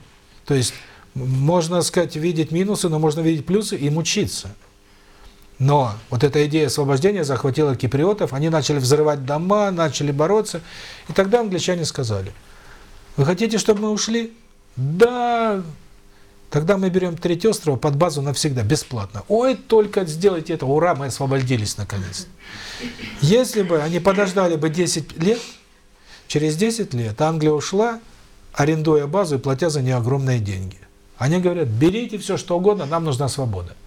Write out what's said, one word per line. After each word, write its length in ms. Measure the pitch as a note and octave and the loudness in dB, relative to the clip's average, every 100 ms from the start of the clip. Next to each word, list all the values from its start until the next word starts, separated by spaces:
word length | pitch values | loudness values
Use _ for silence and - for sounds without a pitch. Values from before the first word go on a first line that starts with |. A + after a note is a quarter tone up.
| - - _ - - | -14 -20 _ -12 -2
То 80 | |
есть, 220 | C#3 A#2+ - - - - C3 | 0 0 -6 -16 -20 -14 -8
м-, 100 | B2+ | -4
можно, 520 | C3 C#3+ F3 D#3+ F3+ | 0 2 2 2 0
так 80 | D#3 | 0
сказать, 300 | F3+ E3 D#3 | 0 -2 -2
видеть 360 | E3+ D#3+ D#3 | -2 0 0
минусы, 360 | D#3+ G3 G3+ F3 | 0 0 0 0
но 120 | D#3 | 2
можно 220 | D#3 D3+ | 0 2
видеть 260 | D#3+ D#3+ C3+ | 0 0 0
плюсы 280 | G3 G#3 G#3 | 0 0 -2
и 140 | C#3+ | 0
мучиться. 640 | D#3 D#3+ G#3 C#3 - G2 - - _ _ _ - - - - - - | 0 0 -2 -2 -4 -12 -16 -20 _ _ _ -20 -20 -20 -20 -16 -2
Но 380 | C3 D3 B2 G#2 - | 2 4 2 -4 -6
вот 120 | A#2 | 0
эта 220 | C#3+ D3 D3 | 2 2 2
идея 220 | D#3 C#3+ | 2 0
освобождения 560 | D3 C#3 C3+ F#3 G3+ | 0 0 2 2 2
захватила 520 | C#3+ B2+ C#3 C#3 D3 B2+ | 0 0 0 2 0 0
киприотов, 580 | B2 C3+ F3 G#3 D3+ | 0 2 2 2 -2
они 160 | C3 D#3+ | 0 0
начали 280 | D#3+ C#3+ D3 | 0 0 0
взрывать 480 | B2 D3 D3+ D3 C3 | 2 4 4 2 -2
дома, 460 | D3 F3+ G#3 G3+ | -2 2 2 2
начали 400 | F3 D#3+ - D3 | 0 -2 -2 -2
бороться. 500 | C#3+ D#3+ G#3+ G#3+ E3+ - - - - - | 0 2 2 0 -8 -12 -18 -18 -16 -4
И 40 | |
тогда 260 | E3 F#3+ A#3+ | -2 2 2
англичане 460 | A3 F3+ - F3+ D#3 | 0 -2 -2 -2 -2
сказали: 460 | - A#2 G2+ F#2+ - - - - - - - - - | -4 -4 -4 -6 -14 -20 -20 -20 -20 -20 -20 -6 0
"Вы 80 | C#3 | 0
хотите, 320 | F3+ A3 G#3+ | 2 0 2
чтобы 240 | - G3+ | 2 2
мы 80 | G#3+ | 0
ушли?" 440 | G#3 - A#3 A3+ - - _ _ - | -2 -2 -2 -4 -10 -20 _ _ -6
"Да". 880 | C3+ E3+ A#3 B3 A#3+ A#3 A3+ G3 E3 C#3+ - - - - - - - | -2 4 4 4 0 0 0 -2 -6 -14 -20 -20 -20 -20 -20 -20 -4
"Тогда 280 | D3 D#3+ G3 | 0 2 2
мы 140 | F#3+ | 2
берем 260 | F3+ F3+ E3 | 0 0 -2
треть 300 | F3 E3+ A3 | -2 0 0
острова 300 | G3+ D#3 C3 | 0 0 0
под 180 | D#3 C#3+ | 0 2
базу 260 | F3 D3 | 2 0
навсегда, 400 | C#3 C3 D#3 B2 | -2 -2 -2 0
бесплатно". 640 | G#2+ D3+ - A#2 F#2+ G#2 - | 0 0 -2 -8 -8 -10 -2
"Ой, 280 | G#3+ C4 B3+ | 2 2 0
только 500 | - A3 G3+ G3+ F3+ | 2 4 4 0 -2
сделайте 480 | D#3 G3 F3 D3+ | 2 2 2 -2
это, 140 | D#3+ C3 | -2 0
ура, 260 | D3+ E3+ | 2 2
мы 140 | C#3+ C#3 | 2 -2
освободились 680 | - C3+ C3+ B2+ B2 G#2 - | -4 0 0 0 0 -2 -6
наконец". 500 | G2 G2+ F#2 - - - - - - - - - - - | -6 -6 -8 -10 -14 -18 -18 -16 -14 -12 -12 -12 -14 0
Если 420 | C#3 A3+ B3 A3 | 4 4 4 0
бы 180 | F#3 E3 | 0 0
они 180 | D3+ F3 | 0 0
подождали 560 | F#3 F#3+ G3 F#3 F3+ D#3+ | 2 2 2 2 2 2
бы 140 | D#3 | 0
десять 480 | D#3 E3+ E3 C3+ - | 0 -2 -2 -6 -2
лет, 220 | E3+ A#3 - - _ _ _ _ - - - | 0 0 -4 -18 _ _ _ _ -20 -20 -6
через 280 | D3 D#3 D#3 | -2 0 0
десять 380 | A3+ A3+ G3 | 0 -2 -4
лет 260 | B2 A2+ G#2+ | -4 -4 -2
Англия 320 | D#3 D#3+ D3+ | 0 2 2
ушла, 460 | D3+ - F#3+ A#3 A#3 - - - - - | 0 0 0 0 -4 -12 -20 -20 -20 -8
арендуя 540 | - D3 D#3+ D#3 D3+ C#3+ | -2 0 2 2 2 2
базу 280 | F#3+ F#3 C#3 | 0 0 -2
и 20 | |
платя 300 | C#3 C3 F3 | -2 -2 0
за 120 | D3 | 0
нее 160 | B2+ B2 | 0 0
огромные 420 | A#2 C#3 C3 B2 | 0 0 0 0
деньги. 380 | G2+ F#2+ F#2+ - - _ _ - | -2 -6 -8 -14 -20 _ _ -4
Они 220 | B2 F3 | 0 2
говорят: 300 | F3+ F3 C#3 | 0 0 0
"Берите 500 | A2 D#3+ G#3+ A#3+ G#3 | 2 2 2 -4 -6
все, 180 | - F3 | -6 -6
что 180 | - F3 | -2 0
угодно, 300 | F#3+ G3+ C#3+ | 2 2 0
нам 180 | E3 | -2
нужна 260 | D#3+ B2+ C#3 | -2 -2 -2
свобода". 460 | C#3 B2+ F#2+ F2 - | -2 -4 -4 -8 -14